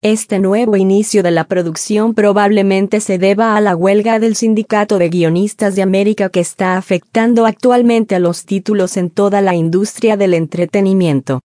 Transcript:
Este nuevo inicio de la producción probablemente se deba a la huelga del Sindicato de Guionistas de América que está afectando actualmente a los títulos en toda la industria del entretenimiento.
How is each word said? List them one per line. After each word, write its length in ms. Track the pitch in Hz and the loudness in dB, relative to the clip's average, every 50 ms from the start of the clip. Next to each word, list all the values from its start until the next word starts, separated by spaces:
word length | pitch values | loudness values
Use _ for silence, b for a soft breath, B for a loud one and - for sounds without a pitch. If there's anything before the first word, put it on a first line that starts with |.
Este 380 | - 214 220 220 - _ 214 190 | 0 0 -2 -2 -2 _ -2 -2
nuevo 380 | 196 190 196 214 240 233 208 196 | 0 0 0 0 0 0 2 2
inicio 440 | 190 190 190 202 214 214 - 208 | 2 2 2 2 0 2 0 0
de 100 | 185 175 | 2 2
la 120 | 170 165 160 | 0 0 -2
producción 720 | - 196 180 175 170 160 - - - 208 208 214 233 226 | -2 -2 -2 -2 -2 -6 -8 -6 -4 -2 0 0 0 0
probablemente 880 | 220 208 208 196 208 208 202 208 208 196 196 196 190 196 196 - 214 | 2 2 2 2 2 2 2 2 2 2 2 0 0 0 0 -2 -4
se 160 | 220 - 196 180 | -2 -2 -4 0
deba 400 | 185 196 202 196 226 226 214 208 | 2 0 2 2 0 0 2 2
a 20 | |
la 160 | 214 208 185 | 2 0 0
huelga 440 | 165 175 190 196 214 208 226 226 226 | 0 0 2 2 2 2 0 0 0
del 180 | 214 226 220 - | 0 0 -2 0
Sindicato 640 | - 226 220 214 220 _ - 214 214 214 214 196 | 0 0 0 0 -2 _ -2 -2 0 0 0 0
de 100 | 175 170 | 0 0
Guionistas 680 | 165 180 170 160 160 175 196 208 - _ 226 202 196 | 0 0 0 0 0 0 -2 -2 -4 _ -4 -2 -2
de 60 | 196 | -2
América 480 | 190 190 185 190 202 208 214 - 202 190 | -2 0 0 0 0 0 0 -2 -4 -2
que 100 | - 185 | -2 -2
está 380 | 175 - - _ 202 185 185 185 | -4 -4 -4 _ -4 -2 -2 -4
afectando 680 | 185 - 196 175 - _ _ 233 226 233 240 226 226 | -2 -2 -4 -4 -4 _ _ 0 0 2 2 2 2
actualmente 720 | 220 214 _ - 254 247 247 240 233 233 226 220 220 196 | 0 0 _ 0 2 2 4 4 2 2 2 0 0 0
a 40 | 185 | 0
los 260 | 180 170 175 - - | 0 0 -2 -4 -6
títulos 500 | _ 202 196 190 - 214 202 185 180 - | _ -6 -6 -2 -2 -2 -2 -2 -2 -2
en 140 | 196 180 175 | -4 -6 -4
toda 320 | 165 - 202 202 196 202 | _ -2 -2 0 2 0
la 140 | 196 190 180 | 0 0 0
industria 600 | 175 160 165 165 185 202 214 - - - 226 214 | 0 0 0 0 0 -2 -2 -6 -2 -2 0 0
del 180 | 202 202 190 180 | 2 0 0 2
entretenimiento. 1080 | 165 165 156 - 170 175 175 - 208 196 190 190 190 185 165 147 139 135 - 135 127 - _ | 0 -2 -4 -4 -4 -6 -2 -2 -2 0 2 2 2 2 2 0 -2 -2 -4 -6 -6 -6 _